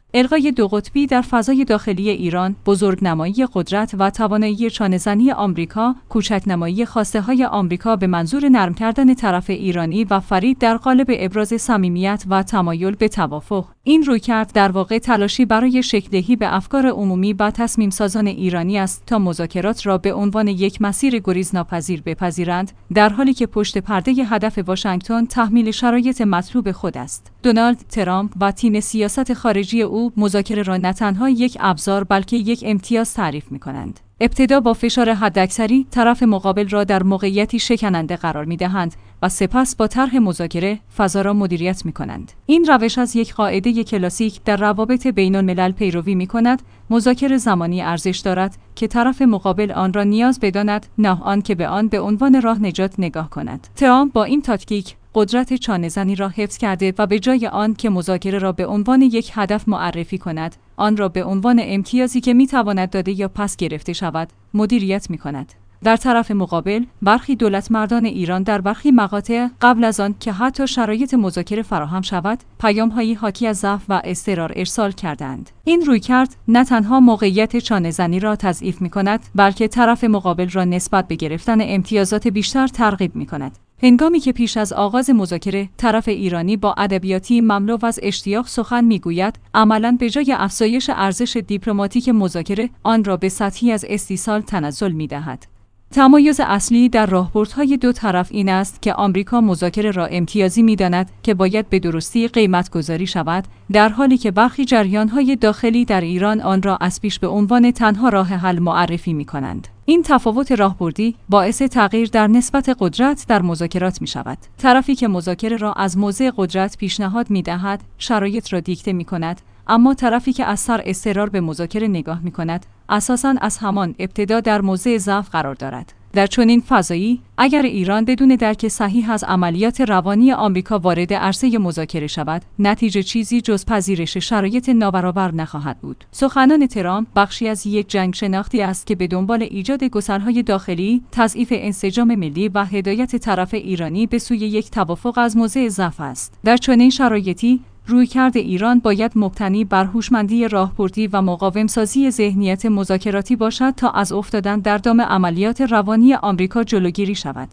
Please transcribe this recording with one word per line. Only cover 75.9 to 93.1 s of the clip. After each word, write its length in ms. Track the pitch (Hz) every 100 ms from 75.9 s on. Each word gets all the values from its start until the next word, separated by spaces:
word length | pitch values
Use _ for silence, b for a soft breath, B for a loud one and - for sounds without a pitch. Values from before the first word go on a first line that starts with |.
| 226 - 254 262 - -
نه 160 | 240
تنها 360 | 254 240 208 262
موقعیت 560 | 247 214 202 190 220 240
چانه‌زنی 640 | - 208 165 160 170 185
را 160 | 214 208
تضعیف 440 | 202 170 185 170
می‌کند، 400 | 180 202 196 226 -
بلکه 340 | 196 196 190 220
طرف 360 | 240 233 233
مقابل 440 | 233 202 185 175 180
را 160 | 185
نسبت 440 | 180 180 - 196 185
به 60 |
گرفتن 440 | 160 156 160 - 220
امتیازات 680 | 208 196 - 214 190 214 240
بیشتر 380 | 202 202 269 262
ترغیب 500 | - 220 196 185 156
می‌کند. 420 | 143 151 135 - _ _
هنگامی 380 | 254 240 320 339
که 120 | 262
پیش 240 | 240 233 226
از 160 | 196
آغاز 380 | - 202 240 269
مذاکره، 580 | 233 180 175 196 196 196 -
طرف 320 | 240 220 226
ایرانی 480 | 202 190 175 175 220
با 160 | 208
ادبیاتی 680 | - 202 190 190 190 190 240
مملو 380 | 220 202 202 233
از 180 | 233 226
اشتیاق 440 | 202 - 196 214 247
سخن 380 | - 220 240
می‌گوید، 540 | 233 196 170 170 196 - -
عملاً 420 | 214 220 220 233 247
به 100 | 240
جای 220 | 277 269
افزایش 580 | - 196 - 220 247 220
ارزش 480 | - 196 185 240 233 185
دیپلماتیک 640 | 202 220 202 202 247 247
مذاکره، 600 | 220 185 170 165 202 240 -
آن 220 | 208 226
را 120 | 202